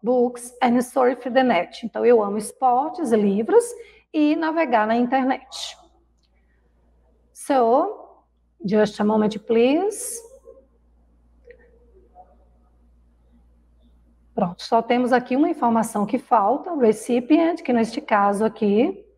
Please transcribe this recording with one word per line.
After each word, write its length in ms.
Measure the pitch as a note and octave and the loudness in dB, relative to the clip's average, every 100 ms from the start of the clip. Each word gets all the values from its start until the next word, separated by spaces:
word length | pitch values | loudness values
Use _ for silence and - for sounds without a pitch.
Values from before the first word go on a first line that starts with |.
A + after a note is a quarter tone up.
books 540 | G#3 B3 A#3+ B3 - - | -2 0 0 -2 -18 -4
and 180 | B3 A#3+ | 0 0
surf 500 | B3 - B3 C4 C4+ | 0 0 0 0 -2
the 120 | A#3+ | 0
net. 420 | B3+ F#3 F3 - | 2 2 -2 -8
Então, 200 | A#3 G#3+ | -10 -2
eu 180 | A3 A#3+ | 4 4
amo 160 | G3+ G#3 | 2 -4
esportes, 760 | G#3 - C4 B3 D4+ D#4 D4 | -8 -2 0 0 -2 -6 -2
livros 520 | A3+ G#3 G3 G#3+ G4+ A#4 - - - _ | 0 2 0 2 2 2 -8 -18 -20 _
e 240 | D#4+ D4 E4 | 0 0 0
navegar 500 | D#4+ D#4+ D#4+ A#3+ G#3+ | -2 -2 0 0 0
na 100 | A3+ | 0
internet. 800 | B3 C4 C4 C4 - - - - _ _ _ _ _ _ _ _ _ _ _ _ _ _ _ | 0 0 -2 -4 -8 -16 -16 -16 _ _ _ _ _ _ _ _ _ _ _ _ _ _ _
So, 920 | - - C#4 A3+ B3+ F#4 A4 - _ _ _ _ _ | -20 -2 0 4 2 0 -6 -18 _ _ _ _ _
just 360 | A3+ G#3 G#3 - | -2 0 0 0
a 40 | |
moment, 340 | G#3 A3 G#3+ G#3+ - | 0 2 0 -2 -2
please. 760 | A3+ A#3+ D4+ G4 G#4 - - - - - - _ _ _ _ _ _ _ _ - - _ _ _ _ _ - - _ _ _ _ _ _ _ _ _ _ _ _ _ _ _ _ _ _ _ _ | 2 4 2 0 -4 -10 -12 -16 -20 -20 -20 _ _ _ _ _ _ _ _ -20 -20 _ _ _ _ _ -20 -20 _ _ _ _ _ _ _ _ _ _ _ _ _ _ _ _ _ _ _ _
Pronto, 280 | - F#3 - | -4 -4 -4
só 180 | - E4+ | -2 -2
temos 300 | - A#3+ B3 | 0 0 2
aqui 220 | B3 B3 | 0 0
uma 140 | B3+ E4 | 0 0
informação 580 | D#4+ A#3+ A3+ A3 G#3 G3+ | 0 0 0 -2 -4 -4
que 120 | B3 | -4
falta, 560 | - A#3 G3+ C#4 - E4 | 0 0 2 -2 -4 0
recipient, 880 | A#3 A3 - B3 B3 D#4 E4 E4+ | 2 0 -2 -4 2 2 2 -2
que 100 | - | -2
neste 280 | B3 A3+ - | -2 -2 -4
caso 440 | - G#3+ G3+ G3+ | -2 0 2 2
aqui 600 | A3 A3 G#3 G3+ C#4+ G4 - | -2 0 0 2 0 -2 -14